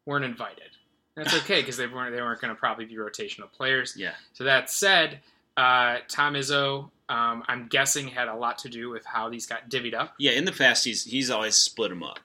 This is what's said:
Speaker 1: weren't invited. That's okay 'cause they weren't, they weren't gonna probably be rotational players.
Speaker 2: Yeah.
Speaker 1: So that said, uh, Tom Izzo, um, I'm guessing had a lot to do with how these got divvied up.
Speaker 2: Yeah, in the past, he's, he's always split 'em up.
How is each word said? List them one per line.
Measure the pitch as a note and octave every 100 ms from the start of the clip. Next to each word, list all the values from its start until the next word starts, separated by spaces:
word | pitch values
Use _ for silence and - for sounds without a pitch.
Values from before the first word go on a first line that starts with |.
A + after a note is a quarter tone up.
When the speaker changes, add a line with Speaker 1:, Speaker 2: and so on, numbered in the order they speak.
| -
Speaker 1:
weren't | C#3+ C3
invited. | A#2 G#2 - - _ _ _ _ D#3
That's | D3 D#3+
okay | E3 F3+
'cause | C3+ B2
they | A#2+
weren't, | B2+ B2
they | B2
weren't | A#2+ A2+
gonna | A#2+ A2
probably | B2 A2+ A2+
be | A2
rotational | G#2+ - G2+ - G2
players. | - C3 C3 B2 G2
Speaker 2:
Yeah. | F2 - -
Speaker 1:
So | -
that | C3 C3 -
said, | - G3 F3+ D#3 C#3+ _ _ _ -
uh, | B2+ B2+ B2 A#2+ -
Tom | - C#3+
Izzo, | C#3+ C3+ C#3+ C#3 C#3 C#3 _ -
um, | A#2+ A#2 A#2 A2+
I'm | B2 A#2
guessing | C3+ C3+ D3 C3+
had | B2 A#2+
a |
lot | A2+ A#2+ A#2
to | C3
do | A#2 A#2+
with | A#2 -
how | A#2+ A2+
these | A#2 -
got | A2+ A#2+
divvied | B2+ A#2+
up. | A2+ D3+ -
Speaker 2:
Yeah, | C#3
in | B2 F3+
the |
past, | - C3 A#2
he's, | B2 G#2+
he's | A2+ B2+ B2+
always | A2 A2 G#2+
split | - - G2+
'em | F2+
up. | D2 -